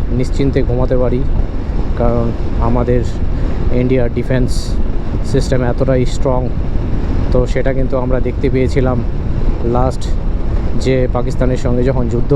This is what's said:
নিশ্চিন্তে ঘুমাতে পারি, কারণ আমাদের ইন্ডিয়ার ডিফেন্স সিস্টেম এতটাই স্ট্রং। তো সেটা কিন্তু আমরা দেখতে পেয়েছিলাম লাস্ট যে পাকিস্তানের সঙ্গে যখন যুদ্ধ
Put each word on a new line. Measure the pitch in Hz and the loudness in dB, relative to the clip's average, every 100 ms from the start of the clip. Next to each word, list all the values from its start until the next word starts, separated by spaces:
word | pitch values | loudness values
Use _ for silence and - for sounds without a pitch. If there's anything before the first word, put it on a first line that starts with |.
| - 120 | 0 -2
নিশ্চিন্তে | 127 - 135 131 117 | 0 0 0 0 0
ঘুমাতে | 123 127 127 | 0 0 2
পারি, | 123 123 135 - - - - - - - | 2 0 0 0 0 -2 -4 -2 -2 0
কারণ | 120 117 117 110 - - 117 | 0 2 0 -2 -2 0 0
আমাদের | 123 120 123 110 - - - - - - 127 | 0 2 0 0 0 -2 0 0 0 0 2
ইন্ডিয়ার | 123 127 120 120 | 2 2 0 0
ডিফেন্স | 117 131 120 - - - - - - - - | 0 0 2 0 0 0 0 0 -2 -2 0
সিস্টেম | 135 - 127 123 | 0 2 0 0
এতটাই | 120 131 131 123 | 0 0 2 0
স্ট্রং। | - 139 127 123 - - - - - - - - | 0 0 0 0 -2 -2 -2 -2 -2 0 0 2
তো | 127 123 | 0 0
সেটা | 135 127 131 | 0 0 0
কিন্তু | 127 135 | 0 0
আমরা | 123 127 123 | 0 0 0
দেখতে | - 135 | 0 0
পেয়েছিলাম | 127 127 139 127 123 - - - - - - 117 123 | 0 0 0 0 0 -2 -2 -2 0 0 0 0 2
লাস্ট | 127 123 - - - - - - - 117 | 0 0 -2 0 0 -2 0 0 0 0
যে | 127 131 123 123 | 0 0 0 0
পাকিস্তানের | 120 - 127 123 | -2 0 0 0
সঙ্গে | 127 123 123 | 0 0 0
যখন | 127 120 | 0 0
যুদ্ধ | 120 117 | 0 2